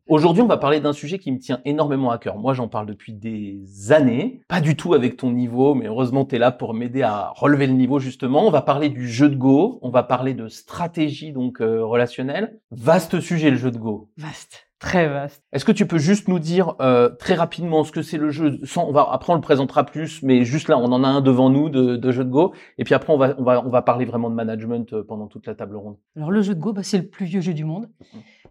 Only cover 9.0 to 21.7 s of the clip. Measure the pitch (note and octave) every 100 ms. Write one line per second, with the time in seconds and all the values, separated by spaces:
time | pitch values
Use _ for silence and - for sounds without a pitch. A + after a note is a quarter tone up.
9 | B2 A2+ D3 C3 C3+ C#3 A3 - B2 A#2+
10 | A#2+ B2+ C3+ A#2 A2 - - - E3+ E3+
11 | D3+ - D#3 C3+ B2+ A2+ A2+ A2+ A2 A#2+
12 | A#2+ - C3 D#3+ A3 - _ B2+ A#2+ F3
13 | F3 F3+ - E3+ D3+ B2 B2+ A#2 A2 G#2
14 | - - D3+ - - - _ _ - F3+
15 | D#3 C#3 C#3+ - _ C#3 - G#3 F#3 E3
16 | D3 G3+ - F#3 D#3 F3 E3+ - C3 B2
17 | A#2+ - - E3+ E3 - F3 D#3 D3+ E3
18 | D3+ D#3+ D3+ C#3+ D#3 B2+ C3+ F3 D#3+ C#3+
19 | C3 B2+ - E3 - C3+ C3+ D3 C3 D3+
20 | D#3+ - C3+ B2 A#2+ D3+ D#3+ C#3 B2 B2+
21 | C3+ C#3 C3+ B2+ C3 C3+ D#3